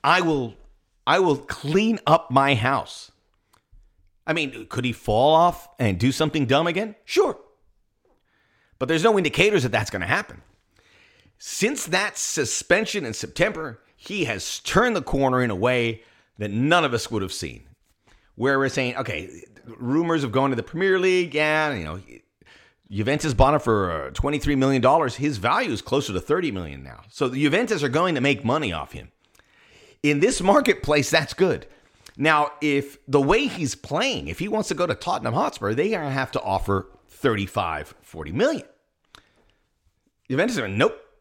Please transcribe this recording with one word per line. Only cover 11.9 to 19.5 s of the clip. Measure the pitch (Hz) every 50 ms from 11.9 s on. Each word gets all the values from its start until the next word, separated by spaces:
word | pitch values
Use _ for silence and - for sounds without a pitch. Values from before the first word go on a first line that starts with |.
| 160 185 202 208 -
suspension | - - - - - 139 110 - - - _ 175 196 220 - - 208 156
in | 120 110
September, | - - - - - 175 214 208 160 160 139 113 - _ _ _
he | _ - - 202 202 165
has | 123 110 95 - - - -
turned | _ - - 165 147 156 151
the | 185 131
corner | - - 135 139 131 127 127 127
in | 120
a | 104
way | 90 101 123 127 123 117 117 113 110 - _ _ _ _ _ _ -
that | 107 104
none | 98 110 127 147 165 175 160
of | 139 120
us | 113 - -
would | 117 107
have | 95 90 -
seen. | - - 71 58 53 - - - _ _ _ _ _ _ _ _ _ _ _ _
Where | - 113 135 139 135
we're | 135 131
saying, | - 143 131 123 123
"Okay, | 113 127 110 98 78 92 - - 82 - -